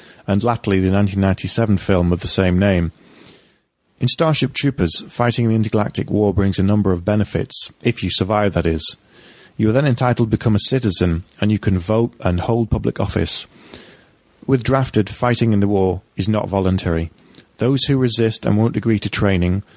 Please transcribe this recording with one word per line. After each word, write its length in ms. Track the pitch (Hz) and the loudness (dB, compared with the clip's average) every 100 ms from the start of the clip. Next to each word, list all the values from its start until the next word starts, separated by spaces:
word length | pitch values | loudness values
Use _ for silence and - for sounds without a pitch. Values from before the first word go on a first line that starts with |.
| - - - | -20 -16 -2
and 200 | 101 117 | -2 0
latterly 340 | 117 - 95 | -2 0 2
the 120 | 92 | 2
nineteen 280 | 98 101 98 | 2 0 2
ninety-seven 580 | 95 92 - - 113 95 | 0 0 -2 -2 0 0
film 360 | - 95 87 | 2 2 2
of 80 | 87 | 0
the 80 | - | 0
same 280 | - 92 90 | 0 2 4
name. 360 | 101 92 82 - - - - - _ _ _ _ _ - | 2 2 0 -6 -20 -20 -20 -20 _ _ _ _ _ -4
In 80 | 123 | -2
Starship 460 | - 160 151 131 | 0 0 2 0
Troopers, 480 | - 139 - 87 - - | 0 -2 0 0 -2 -6
fighting 320 | - 120 120 | -2 -2 0
in 60 | 117 | 0
the 80 | 110 | 2
intergalactic 520 | 107 110 104 - - | 0 0 -2 -4 -2
war 240 | 104 104 | 0 0
brings 240 | 95 98 92 | 2 0 2
a 60 | |
number 300 | 95 104 98 | 2 2 2
of 100 | 87 | 0
benefits, 680 | 90 107 104 85 - - - - | 0 0 0 -4 -4 -2 -4 -2
if 180 | - - | -4 -2
you 80 | 92 | -2
survive, 440 | - 98 104 101 | -2 0 0 0
that 120 | 85 85 | 0 0
is. 300 | 80 - - _ - - - - - | 0 -2 -6 _ -20 -20 -20 -18 -2
You 120 | 107 | 0
are 20 | |
then 160 | 120 147 | 2 2
entitled 420 | 117 127 120 113 | 2 0 2 0
to 80 | 107 | 0
become 160 | 113 | 0
a 60 | 101 | 2
citizen, 640 | - 131 117 87 87 82 - - | 2 0 0 2 2 0 -4 -4
and 100 | 107 | 0
you 100 | 104 | 0
can 200 | - 92 | 0 -2
vote 340 | 87 110 117 - | 0 0 0 -2
and 220 | 92 90 | -2 -2
hold 280 | 104 117 110 | 0 -2 0
public 300 | 110 101 - | 0 -2 -2
office. 480 | 101 - 85 - - - - - - - _ _ _ _ - | -2 -2 -2 -4 -8 -18 -20 -20 -20 -20 _ _ _ _ -2
With 200 | 135 113 | -2 2
Drafted, 440 | 135 135 - 98 | 0 0 0 -2
fighting 440 | - 123 123 113 | -2 -2 2 2
in 80 | 104 | 2
the 60 | 101 | 2
war 320 | 101 92 87 - - | 2 0 -2 -8 -6
is 100 | 98 | -2
not 220 | 107 98 | -2 -2
voluntary. 600 | 98 92 92 92 82 80 _ _ - - - | -2 0 0 0 -2 -4 _ _ -20 -20 -4
Those 260 | 120 135 - | -2 -2 0
who 120 | 139 | 0
resist 480 | 123 117 113 107 - | 0 0 0 -2 0
and 120 | 104 | 2
won't 180 | 113 - | 0 0
agree 240 | 113 107 | 0 0
to 100 | 104 | -2
training, 540 | - 104 95 90 92 - | -2 0 2 0 -2 -6